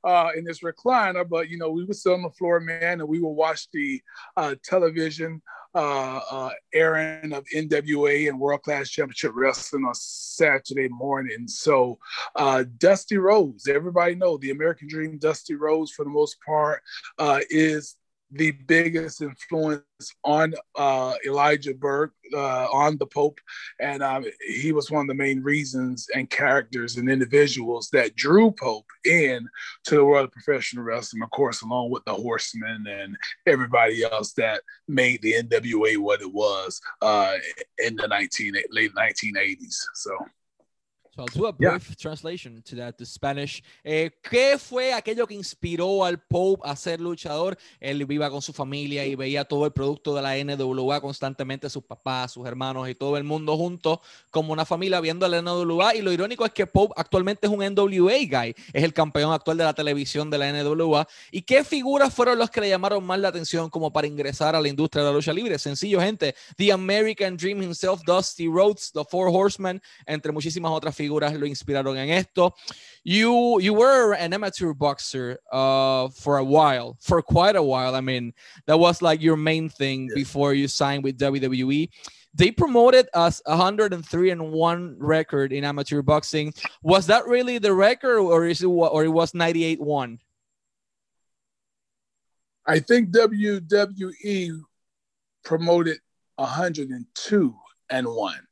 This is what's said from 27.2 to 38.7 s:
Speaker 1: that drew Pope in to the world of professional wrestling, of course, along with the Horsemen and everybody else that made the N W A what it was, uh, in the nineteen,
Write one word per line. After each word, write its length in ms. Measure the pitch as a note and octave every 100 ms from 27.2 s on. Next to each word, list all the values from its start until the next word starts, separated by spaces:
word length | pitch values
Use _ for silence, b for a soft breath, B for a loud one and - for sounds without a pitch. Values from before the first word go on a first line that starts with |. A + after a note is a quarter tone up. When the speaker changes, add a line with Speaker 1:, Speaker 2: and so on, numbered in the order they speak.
| B2 C#3+ D3 C3 A#2 A#2 -
Speaker 1:
that 240 | C#3 A2+ -
drew 340 | C#3 F#3 A3+
Pope 360 | G#3 C3 A2 _ -
in 440 | - E3+ C#3+ B2 A#2+ B B B
to 100 | -
the 100 | D3+
world 200 | C#3+ C#3+
of 80 | C3
professional 500 | - B2+ C3+ - B2
wrestling, 400 | A#2 A#2 A2+ A2+
of 80 | A2+
course, 320 | - C#3 A#2
along 280 | A2+ B2 A#2+
with 140 | B2
the 100 | -
Horsemen 680 | G2+ A#2+ A2 - A2+ A2 A2 G#2
and 280 | G2+ G2 G2+ B B -
everybody 560 | C#3 B2 A#2+ A2+ A2+
else 300 | A2+ A2 G#2+
that 300 | - A2+ G#2+ - B -
made 340 | C#3 B2 A#2+
the 140 | A2 A2+
N 100 | A#2
W 400 | A2+ A#2 A2 A2
A 100 | G#2+
what 240 | G2+ G2+
it 120 | F#2+
was, 480 | G2+ G#2 G2 F#2+ - B B
uh, 320 | G#2+ G#2 F#2+ F#2+ E2+ - - -
in 160 | A2+
the 140 | A2 G#2
nineteen, 460 | G#2 G2+ - G#2 G2 -